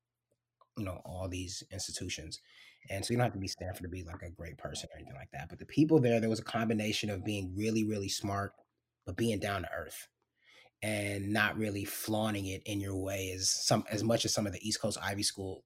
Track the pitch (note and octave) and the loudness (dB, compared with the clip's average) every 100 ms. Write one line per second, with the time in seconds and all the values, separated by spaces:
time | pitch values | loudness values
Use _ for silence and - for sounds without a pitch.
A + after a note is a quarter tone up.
0 | _ _ _ _ _ _ _ - F#2+ E2 | _ _ _ _ _ _ _ -6 -6 -6
1 | - F#2 F#2 F2+ F#2 - - G2 - - | -8 -6 -4 -4 -6 -8 -10 -8 -6 -6
2 | F2 - E2+ - - - - - - F#2+ | -4 -6 -8 -12 -14 -20 -20 -18 -8 -4
3 | F#2 A#2+ A#2+ G2 F#2+ - F2+ F2+ F2+ F#2 | 0 2 2 0 -6 -6 -8 -6 -8 -8
4 | E2+ F2 F2 E2+ E2 - - - - D#2+ | -8 -10 -10 -12 -12 -10 -8 -8 -10 -14
5 | D#2+ - - - - - - - D#3 D#3 | -14 -14 -12 -12 -12 -12 0 4 8 8
6 | B2 A#2 A2+ A2 - A2+ A2+ G#2+ G#2+ - | 8 6 4 0 0 0 2 2 2 0
7 | G#2+ F#2+ G#2 G#2 F#2 F#2+ A2 A2 G#2+ G#2 | 0 -2 -2 -2 -2 -2 2 2 2 0
8 | G2 - G2+ G2 G2 - _ _ _ _ | -2 -2 0 0 -2 -8 _ _ _ _
9 | - F#2 A#2 G2 G2+ G2 F2 E2 D#2 - | -8 0 2 2 0 0 -2 -6 -8 -12
10 | - _ _ _ _ - - _ G#2+ G#2+ | -16 _ _ _ _ -20 -20 _ -2 0
11 | G2+ G2+ G2+ G#2+ G#2 A2 G#2+ G2+ G2+ - | 0 -2 2 4 4 4 0 0 -4 -4
12 | - G#2+ A2 G2+ F#2+ F#2+ - G2+ G2 F#2+ | 0 2 2 0 -2 -4 -2 -2 0 -2
13 | F#2+ G2+ F#2+ F#2 F#2 - - A2+ - G#2+ | 0 -2 -2 0 0 2 4 4 4 0
14 | A2 A#2 G#2+ - G2+ F#2 G#2+ - G#2+ - | 4 4 4 2 0 -2 -2 0 0 0
15 | F#2+ G2+ G#2 - F#2+ E2 | -2 0 -2 -2 -6 -8